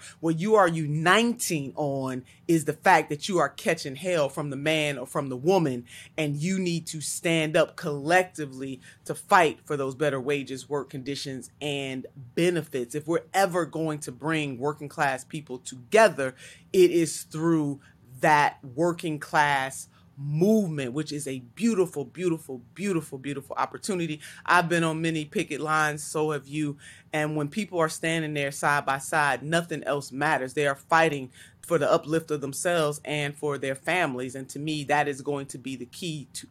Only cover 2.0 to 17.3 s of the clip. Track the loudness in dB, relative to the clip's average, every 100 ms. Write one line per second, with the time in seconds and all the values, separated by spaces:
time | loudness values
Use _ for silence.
2 | -4 -6 -10 -6 2 2 2 0 6 6
3 | 4 -4 -2 0 0 0 -2 -2 -4 -6
4 | -2 0 0 -2 -6 -4 0 2 0 -4
5 | -6 -4 -4 -2 2 4 4 -2 -8 -16
6 | -10 -4 -2 -2 -2 0 0 -2 -4 -8
7 | -8 -4 0 0 2 2 2 -2 -6 -4
8 | 2 2 2 -4 -10 -8 -10 -10 -16 -14
9 | -10 -8 4 6 6 2 -6 -4 -4 -2
10 | -2 0 -2 -2 -4 -10 -6 -6 -6 -10
11 | -8 -8 -8 -10 -12 -8 -6 -4 -4 -8
12 | -10 -16 -8 0 2 0 -2 -6 -4 -6
13 | -2 -2 0 2 2 2 -2 -2 -4 -4
14 | -8 -8 -2 -2 -2 -4 -4 -4 -6 -2
15 | 0 -2 -6 -12 -10 -12 -12 -16 2 6
16 | 6 4 -6 -6 -18 -20 0 6 6 6
17 | 0 -2 -8